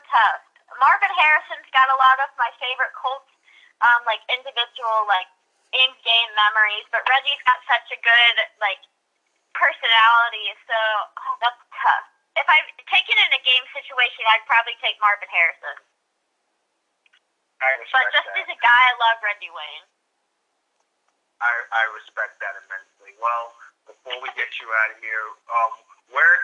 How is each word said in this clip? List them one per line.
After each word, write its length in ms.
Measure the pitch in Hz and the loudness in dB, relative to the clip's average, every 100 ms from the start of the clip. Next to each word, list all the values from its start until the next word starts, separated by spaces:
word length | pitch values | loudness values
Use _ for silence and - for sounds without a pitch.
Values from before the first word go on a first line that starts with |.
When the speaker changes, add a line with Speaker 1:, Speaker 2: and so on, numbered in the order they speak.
| - | 0
Speaker 1:
tough. 320 | 240 202 160 _ _ _ 240 | 2 2 0 _ _ _ 0
Marvin 320 | 285 403 392 | 2 4 0
Harrison's 540 | 359 302 311 - 302 - | 2 2 2 0 -16 -4
got 160 | 262 262 | 2 2
a 120 | 269 | 4
lot 160 | 262 262 277 | 4 4 0
of 40 | |
my 160 | - 233 - | -4 -6 -4
favorite 320 | 254 254 254 - | -8 -4 -4 -4
Colts, 320 | 254 269 _ _ _ _ _ - 233 | -8 -8 _ _ _ _ _ 0 2
um, 160 | 240 | 2
like, 160 | 233 214 - | 0 -6 -6
individual, 800 | 254 262 240 240 - 233 220 208 | -8 -6 -6 -8 -6 -2 -2 0
like, 240 | 190 - _ _ _ _ | -2 -2 _ _ _ _
in-game 600 | 254 262 262 233 233 226 | 0 0 -2 -2 -2 0
memories, 480 | 214 208 220 214 208 - | 0 2 2 0 -2 -6
but 160 | 226 - | -6 0
Reggie's 320 | 269 269 285 - | -2 -2 -4 0
got 160 | 247 - | 0 0
such 160 | 233 - | -4 -4
a 40 | 247 | -6
good, 320 | 233 233 240 220 220 - | 2 4 4 0 -4 -4
like, 240 | 208 190 _ _ _ _ _ _ _ | -6 -6 _ _ _ _ _ _ _
personality, 960 | - 285 - 247 226 226 233 233 220 208 214 - | -2 -2 0 2 4 6 6 2 -4 -12 -12 -6
so, 80 | 226 220 214 - - | -2 0 -2 -6 -10
oh, 160 | - 262 | -10 -2
that's 240 | 233 240 _ - - | -4 -4 _ -2 0
tough. 200 | - - _ _ | 0 -4 _ _
If 120 | - 294 | -6 2
I'm 160 | 311 311 - - | 2 0 -14 -2
taken 240 | 381 - | -2 0
in 160 | - 359 | 0 2
a 120 | 262 254 | 0 0
game 160 | 254 247 | -2 -2
situation, 560 | 277 277 254 240 - 220 | -16 -12 -4 -4 -2 0
I'd 80 | 220 226 | 0 2
probably 240 | 233 233 233 | 0 0 -6
take 160 | 226 - | -8 -2
Marvin 320 | 208 202 185 | 0 0 -4
Harrison. 480 | 185 165 - 147 135 _ _ _ _ _ _ _ _ _ _ _ _ _ _ _ _ _ - | -2 -2 -2 -14 -16 _ _ _ _ _ _ _ _ _ _ _ _ _ _ _ _ _ -4
Speaker 2:
I 160 | 131 131 | -4 -4
respect 320 | 117 262 254 | -2 -2 0
Speaker 1:
But 80 | 294 | -2
just 80 | - | -4
Speaker 2:
that. 80 | - | -8
Speaker 1:
as 60 | - | -8
a 80 | 339 | -2
guy, 220 | - 240 254 | 4 4 4
I 40 | 247 | 2
love 240 | 226 226 | 0 0
Reggie 320 | 208 202 175 | -4 -8 -12
Wayne. 320 | 165 151 151 160 _ _ _ _ _ _ _ _ _ _ _ _ _ _ - | -16 -16 -18 _ _ _ _ _ _ _ _ _ _ _ _ _ _ _ -4
Speaker 2:
I, 160 | 120 120 - | -2 -2 -4
I 120 | 113 110 | -4 -4
respect 480 | 107 - - 104 - | -6 -16 -10 -10 -8
that 160 | 101 98 - | -14 -14 -16
immensely. 480 | 95 - _ 98 101 | -18 -18 _ -20 -8
Well, 320 | 117 117 117 - - _ _ | -6 -4 -8 -14 -20 _ _
before 320 | - 131 127 | -20 -14 -12
we 160 | 131 | -12
get 160 | 127 123 - | -8 -8 -8
you 80 | 117 110 | -6 -2
out 80 | 110 | -2
of 80 | - | -4
here, 280 | 113 110 110 110 - | -8 -8 -8 -14 -4
um, 260 | 117 117 - _ _ _ | -2 -2 -4 _ _ _
where 320 | 131 165 175 | 2 4 4